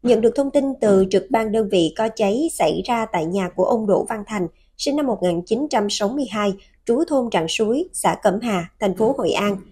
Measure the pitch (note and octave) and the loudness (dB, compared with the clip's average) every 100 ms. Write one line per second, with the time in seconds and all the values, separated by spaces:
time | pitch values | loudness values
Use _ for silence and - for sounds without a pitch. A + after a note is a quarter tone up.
0 | A#3+ A3 A3+ A#3+ C#4 C#4+ C4+ C4+ G#3+ G3 | 4 4 4 2 2 2 0 0 4 4
1 | F#3+ F#3+ - A#3 A3 A3 G#3 F#3+ D#3+ - | 4 2 2 -2 0 0 2 2 2 0
2 | A3+ A3 G3+ A#3 D#4+ - E3 D#3+ F#3 A#3 | -4 0 0 0 -2 0 0 0 -2 -4
3 | A3 F3 D#3+ G3 F3+ - - A3+ G#3+ F#3 | -2 -4 -2 -2 -2 -2 0 0 2 0
4 | - A3 G#3 G#3+ E3+ _ _ - C#4+ C#4+ | 0 -6 -6 -6 -6 _ _ -6 -2 0
5 | C#4 G3+ F3+ E3+ F3 A3+ D4 A#3+ G#3 - | -2 0 0 -2 -2 -2 0 0 -2 -2
6 | G#3 C#4 C4 G#3 G#3 G3 _ _ - A#3+ | -2 -2 -4 -2 -2 -4 _ _ -2 0
7 | E4+ C#4 A#3+ F#3 D#3+ - G#3+ C4 F#4 - | 2 0 0 -2 -2 -2 0 0 -2 -2
8 | F3+ E3+ G#3 F#3+ A#3+ F#3+ E3+ _ G3+ F#3 | -2 2 0 0 -2 -2 -4 _ -2 2
9 | A3 C#4 F3+ - G3+ F#3+ - | 0 2 0 0 -2 -4 -10